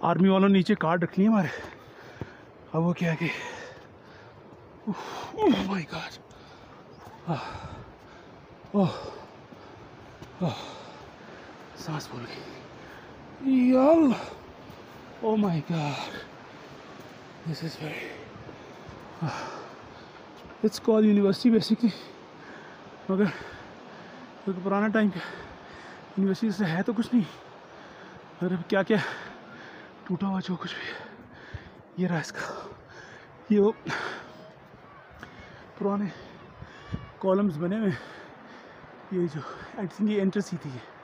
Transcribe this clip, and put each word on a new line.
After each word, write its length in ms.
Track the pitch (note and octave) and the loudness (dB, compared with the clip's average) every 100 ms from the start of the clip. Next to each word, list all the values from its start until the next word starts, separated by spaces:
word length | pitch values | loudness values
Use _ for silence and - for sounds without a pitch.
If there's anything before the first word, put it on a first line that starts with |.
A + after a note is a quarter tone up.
| E3 | 2
Army 200 | E3+ F#3+ | 6 6
वालों 200 | F#3+ G3 | 8 8
ने 40 | |
नीचे 220 | G3 F3+ G3+ | 6 6 4
card 220 | D#3+ F3 | 4 2
रख 140 | E3+ F#3 | 2 4
लिए 100 | G#3+ | 4
हमारे। 220 | G#3+ D3 - - - - - - - - - - - - | 6 2 -4 -10 -14 -20 -20 -16 -14 -14 -16 -20 -20 -6
अब 80 | D#3+ | 0
वो 120 | F3 | 2
क्या 180 | - E3+ | 2 0
है 60 | D#3 | 0
कि, 120 | E3 - - - - - - - - - - - - - - - A3 | -2 -4 -8 -10 -14 -16 -20 -20 -20 -20 -20 -20 -20 -20 -20 -12 -8
ओह 80 | - - - - G#4 G4+ G3 G3 | -6 -8 -10 -8 2 4 6 2
my 160 | F#3+ D3 | -2 -4
God, 200 | E3 - - - - - - - - - - - - E3 | -8 -10 -12 -20 -20 -20 -20 -20 -20 -20 -20 -20 -10 -4
आह, 140 | D3 - - - - - - - - - - - - - G3+ | -4 -6 -10 -12 -14 -16 -20 -20 -20 -20 -20 -20 -20 -2 2
ओह, 140 | F3 - - - - - - - - - - - - - - - | 2 0 -10 -14 -16 -20 -20 -20 -20 -20 -20 -20 -20 -20 -14 -4
ओह, 120 | E3+ - - - - - - - - - - - - - | -2 -2 -10 -14 -16 -18 -18 -18 -18 -18 -18 -18 -18 -12
सांस 220 | - D3+ - | -8 -8 -8
फूल 160 | B2 | -10
गई। 1500 | A#2 - - - - - - - - - - - C4+ C4 B3 | -10 -12 -14 -14 -16 -18 -18 -18 -18 -18 -18 -2 4 6 8
या 120 | B3+ C#4+ | 8 8
अल्लाह, 340 | E4 C#4 - - - - - - - - - - - | 8 8 4 -2 -14 -18 -18 -18 -18 -18 -18 -18 -4
oh 140 | A3 G#3+ | 2 4
my 220 | G3+ D#3+ - | 4 2 0
God, 420 | E3 D3 C3 - - - - - - - - - - - - - - D#3+ | -2 -2 -4 -8 -10 -14 -18 -18 -18 -18 -18 -18 -18 -18 -18 -18 -12 -8
this 120 | D3+ | -6
is 120 | E3 - | -6 -6
very, 240 | D3+ - A#2 - - - - - - - - - - - D3 - - - - - - - - - - - - - | -8 -6 -10 -12 -14 -16 -16 -16 -16 -18 -16 -16 -16 -6 -6 -4 -8 -12 -14 -16 -18 -18 -18 -20 -20 -18 -18 -2
it's 160 | G#3+ - | -2 0
called 260 | - A3 | 4 6
university 440 | G#3+ G3+ G3 - A#3+ | 8 8 6 6 6
basically, 380 | A3+ - A3 A#3 - - - - - - - - - - - - | 6 4 4 2 2 -10 -18 -20 -18 -18 -16 -18 -18 -18 -10 -2
मगर 160 | F#3+ | 2
क्योंकि 1400 | F#3+ - - - - - - - - - - - G3 F3+ | 2 0 -12 -16 -18 -18 -18 -18 -18 -18 -18 -8 -6 -2
पुराना 240 | F#3+ G3+ G#3+ | 0 2 4
time 220 | G#3+ G#3 | 4 4
का 100 | F3 | 2
यूनिवर्सिटी 1300 | - - - - - - - - - F#3+ G3 F#3 A3+ | -6 -12 -14 -16 -18 -18 -18 -18 -6 0 2 2 0
से 120 | F#3+ | 0
है 160 | F3 E3+ | 0 0
तो 100 | A3 | 0
कुछ 200 | A3+ - | 0 2
नहीं, 120 | A#3+ D#3+ - - - - - - - - - - - | 2 2 -4 -18 -20 -20 -20 -18 -18 -18 -18 -14 -4
मगर 120 | F3 | -2
अब 80 | F3+ - | -2 2
क्या 140 | G3 | 2
क्या 200 | F#3+ G#3 - - - - - - - - - - - | 4 2 2 -6 -12 -16 -18 -18 -16 -18 -20 -12 -4
टूटा 200 | F3 G3 | -2 0
हुआ 120 | F#3+ | -2
जो 160 | F#3 | -2
कुछ 180 | F3 F3 | -4 -6
भी 140 | - - | -8 -8
है, 80 | - - - - - - - - - - - | -10 -12 -16 -20 -20 -14 -14 -14 -20 -10 -2
ये 80 | F#3 | 0
रहा 120 | E3 | 0
इसका, 220 | - - - - - - - - - - - - - | -4 -8 -8 -10 -12 -16 -20 -20 -18 -20 -20 -6 2
ये 80 | G#3 | 4
वो 120 | G3+ - - - - - - - - - - - - - - - - - - - - - | 4 2 -4 -6 -6 -10 -14 -18 -20 -20 -20 -20 -20 -20 -20 -20 -18 -18 -20 -20 -16 -4
पुराने 320 | G3 G3+ F#3+ - - - - - - - - - - - | 0 0 -2 -6 -16 -18 -20 -18 -18 -18 -10 -10 -10 -2
कॉलम्स 340 | F#3+ G3 G3+ D3 | 4 4 4 2
बने 200 | F3 G#3+ | -2 0
हुए 120 | G3+ | 0
हैं, 100 | B2+ - - - - - - - - - - - | 0 -6 -16 -18 -18 -20 -20 -20 -20 -20 -18 -6
ये 140 | F#3 E3+ | -2 -2
जो 140 | D3+ - - - A3 | -2 -8 -12 -12 -8
I 20 | F#3 | -6
think 220 | - G#3 | 0 0
ये 120 | G#3 | 2
entrance 300 | F#3+ G3+ - | 2 2 -2
ही 60 | F3+ | -6
थी 120 | D3 | -8
ये, 120 | B2 - - | -10 -12 -20